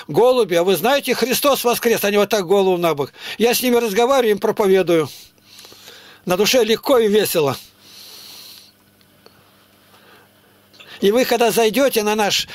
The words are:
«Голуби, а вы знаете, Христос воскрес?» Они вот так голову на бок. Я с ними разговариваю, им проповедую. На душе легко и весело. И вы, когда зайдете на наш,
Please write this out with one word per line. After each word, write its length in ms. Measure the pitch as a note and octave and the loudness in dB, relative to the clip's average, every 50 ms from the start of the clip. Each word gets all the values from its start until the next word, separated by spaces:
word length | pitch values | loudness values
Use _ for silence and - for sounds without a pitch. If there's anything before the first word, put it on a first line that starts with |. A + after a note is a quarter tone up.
| - - | -10 -4
«Голуби, 460 | D3+ F#3 A#3 B3+ C4 B3 A3 D#3+ F3 | 0 2 4 4 4 2 0 0 0
а 100 | E3+ F3 | 0 0
вы 100 | G3 F#3+ | 0 0
знаете, 400 | D3+ F#3 B3 C#4+ C#4 - C4 A3 | 0 0 0 0 0 0 -2 -2
Христос 480 | - A#3 C4 A3 - - C#4+ B3+ - - | -2 -2 -2 -2 0 0 0 0 0 0
воскрес?» 400 | A#3+ A3+ - - A#3 G#3+ E3+ - | -2 -2 0 0 -2 0 0 -2
Они 140 | G3+ G#3 | 0 0
вот 100 | G3+ G3+ G3+ | 0 0 0
так 160 | A3+ G#3 F#3 | 0 -2 0
голову 300 | D#3+ G3+ G3+ F#3+ F#3+ F#3 | 0 2 2 2 2 0
на 180 | F3 F3 E3 D3+ | 0 0 -2 -2
бок. 200 | C#3+ C3+ - - - - - - | -2 -6 -8 -10 -16 -16 -12 -4
Я 160 | - G#3+ A#3+ A3 | -2 0 0 0
с 80 | - | 0
ними 160 | A#3+ B3 A#3+ | 0 0 0
разговариваю, 540 | A#3 A#3 A3 F#3+ A3+ A#3 B3+ C#4 C4 A#3+ G#3+ | 0 0 0 0 0 0 2 2 2 2 0
им 80 | G#3 G3+ | 0 0
проповедую. 680 | - G#3+ G3 - G#3+ F#3+ F#3+ F#3+ F3+ E3 E3+ D#3+ D3+ C3 - - - - _ _ _ _ - - - - - - - - - - - - - - - | -2 -4 -2 0 2 2 2 2 2 2 0 0 0 -2 -8 -16 -20 -20 _ _ _ _ -20 -20 -20 -20 -20 -20 -20 -20 -20 -20 -20 -20 -20 -10 -6
На 100 | F3 F3+ | -4 -2
душе 260 | F3+ G#3 F#3+ - B3+ B3 | 0 0 0 2 0 2
легко 320 | A3 A3 - - - C4+ | 0 -2 -2 0 0 2
и 100 | A#3 A3+ | 2 2
весело. 480 | G3+ G3+ G#3+ F#3 - - E3+ D3 C3+ A#2+ - - - _ _ _ - - - - - - - - - - - - - - - - _ _ _ _ _ _ _ _ _ _ _ _ - _ _ _ _ _ _ _ _ _ _ _ _ _ - _ - - - _ _ _ _ _ _ _ _ _ _ _ - - - - - | 2 2 2 0 0 -2 -2 -2 -2 -2 -6 -12 -20 _ _ _ -20 -20 -20 -20 -20 -20 -20 -20 -20 -20 -20 -20 -20 -20 -20 -20 _ _ _ _ _ _ _ _ _ _ _ _ -20 _ _ _ _ _ _ _ _ _ _ _ _ _ -20 _ -20 -20 -20 _ _ _ _ _ _ _ _ _ _ _ -20 -20 -20 -8 -2
И 100 | - G3+ | 0 0
вы, 140 | G#3+ B3+ B3 | 2 2 0
когда 260 | - A#3+ A3+ A#3 A3 | 0 0 0 0 0
зайдете 500 | E3 A3+ A3+ A3 G3 B3+ C#4+ B3+ - A3 | 2 2 0 0 2 0 0 0 0 -2
на 140 | G#3 G#3 G#3+ | -2 -2 -2
наш, 320 | G#3+ G#3 G3 - - - - | -2 -2 -2 -2 -4 -6 -8